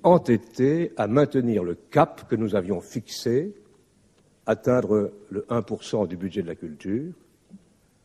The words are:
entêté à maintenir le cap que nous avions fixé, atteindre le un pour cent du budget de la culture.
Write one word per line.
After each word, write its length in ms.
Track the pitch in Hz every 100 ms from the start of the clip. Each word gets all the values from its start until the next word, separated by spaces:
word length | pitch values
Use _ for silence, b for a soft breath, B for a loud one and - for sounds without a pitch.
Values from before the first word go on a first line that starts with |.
entêté 920 | 170 175 - 113 - - 135 160 170 -
à 100 | 104
maintenir 560 | 131 143 135 120 104
le 140 | 87 87
cap 500 | - 147 160 - -
que 60 |
nous 220 | 113 110 101
avions 240 | 90 90
fixé, 760 | - 120 - - 120 123 190 202 _ _ _ _ _ _ _ _
atteindre 680 | - 110 123 123 90 107 101 - -
le 160 | 95 -
un 140 | 120
pour 220 | 107 107
cent 200 | - 113
du 120 | 92 87
budget 260 | 95 101
de 60 | 85
la 80 | 80
culture. 560 | 85 76 95 110 165 - _ _ _ - _ _ _ _